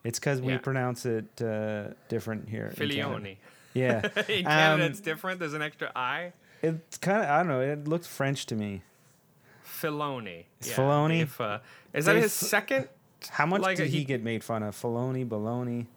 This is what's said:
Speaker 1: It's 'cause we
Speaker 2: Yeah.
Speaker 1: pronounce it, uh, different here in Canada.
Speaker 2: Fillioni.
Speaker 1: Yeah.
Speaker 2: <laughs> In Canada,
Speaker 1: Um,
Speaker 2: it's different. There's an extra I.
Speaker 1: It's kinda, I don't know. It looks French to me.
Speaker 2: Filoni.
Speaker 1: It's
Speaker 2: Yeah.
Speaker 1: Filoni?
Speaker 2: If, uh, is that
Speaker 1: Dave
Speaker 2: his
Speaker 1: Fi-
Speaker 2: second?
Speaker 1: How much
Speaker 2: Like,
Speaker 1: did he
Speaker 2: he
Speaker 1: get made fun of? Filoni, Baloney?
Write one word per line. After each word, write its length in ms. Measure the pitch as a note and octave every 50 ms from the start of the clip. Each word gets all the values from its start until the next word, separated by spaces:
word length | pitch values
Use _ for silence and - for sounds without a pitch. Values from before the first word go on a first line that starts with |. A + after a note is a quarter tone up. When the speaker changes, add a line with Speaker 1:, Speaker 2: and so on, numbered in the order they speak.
| _
Speaker 1:
It's 160 | A#2 A#2 -
'cause 200 | - D3 C#3 C3
we 140 | B2+ C3 C3
Speaker 2:
Yeah. 60 | B2+
Speaker 1:
pronounce 460 | - C3+ C3+ C3 B2 B2+ B2 A#2+ -
it, 360 | B2 A2+ A2 G#2+ - _ -
uh, 520 | A#2+ A2+ G#2+ G#2+ G#2+ G#2+ G#2+ G#2 G#2 - - _ _ -
different 380 | - A2 - A2+ A2 G#2 - -
here 180 | A2 A2 G#2+
in 220 | G#2+ - - D3 D3
Canada. 200 | C#3+ C#3+ C#3+ C#3+
Speaker 2:
Fillioni. 280 | B2+ G#2+ G#2 G2 F#2+ - - - - - - - -
Speaker 1:
Yeah. 280 | B2 B2+ B2+ A#2+ A2
Speaker 2:
<laughs> 260 | - G3+ - G3+ G#3 -
In 140 | G#3+ F#3+ F3+
Canada, 280 | D#3 D3+ D#3 D#3 D#3 D#3
Speaker 1:
Um, 80 | D#3
Speaker 2:
it's 180 | D3+ - C#3 -
different. 400 | - E3 D#3+ D#3 - F#3 F#3 F3+
There's 140 | E3+ D3+ D3
an 80 | D#3 D3+
extra 280 | D3+ D3 - D#3 - -
I. 380 | B2+ B2+ B2 C#3 D#3 F3 F3 F3 _ _ - - -
Speaker 1:
It's 360 | - D#3+ E3 D#3+ - _ - -
kinda, 280 | - F3+ G3 A3 G3+ C#3+
I 80 | C#3+ D#3
don't 80 | F3+
know. 140 | E3+ C#3 B2+
It 260 | C3 C#3 D3+ D3 D3
looks 180 | D3+ D#3+ E3+ E3+
French 380 | - - - C#3 C3+ C#3 - -
to 80 | - B2
me. 280 | G#2+ G#2 G#2 G2+ F#2 - _ _ _ _ _ _ _ _ _ _ _ _ - - - -
Speaker 2:
Filoni. 800 | - - - - D#3 D3 D3 D3 C#3+ C3+ B2 A2 F#2+ E2+ E2 F2 _ _ _
Speaker 1:
It's 100 | A#2 A#2+
Speaker 2:
Yeah. 60 | A#2
Speaker 1:
Filoni? 460 | B2+ C3 C#3 D3 D3 D3 D#3 E3 E3
Speaker 2:
If, 200 | D#3+ C#3+ - -
uh, 180 | A#2 G#2+ G#2 A2+ - - - - - - -
is 120 | D3 D#3
that 80 | F#3 G#3
Speaker 1:
Dave 100 | A3+ A#3
Speaker 2:
his 140 | G#3 - -
Speaker 1:
Fi- 60 | G#3
Speaker 2:
second? 440 | - - G3+ G3+ - C4+ C4+ C4 - - _ _ _ _ _ - -
Speaker 1:
How 160 | - - D3
much 160 | E3 F#3 G3+
Speaker 2:
Like, 160 | F#3+ F#3 F#3+
Speaker 1:
did 100 | F3+ F3+
he 120 | C#3+ C3 D3+
Speaker 2:
he 60 | C#3+
Speaker 1:
get 180 | C3 C3+ A#2+ A2
made 200 | A#2 A2+ G#2+ -
fun 200 | - A#2 A2 G#2+
of? 120 | G#2 G2
Filoni, 520 | - - A#2+ A#2 A#2 B2+ C3 C3 C3 B2+
Baloney? 600 | A#2 A2+ G#2 G#2+ A2+ A#2+ B2 B2 B2 A#2+ A#2+ A#2+ A#2 -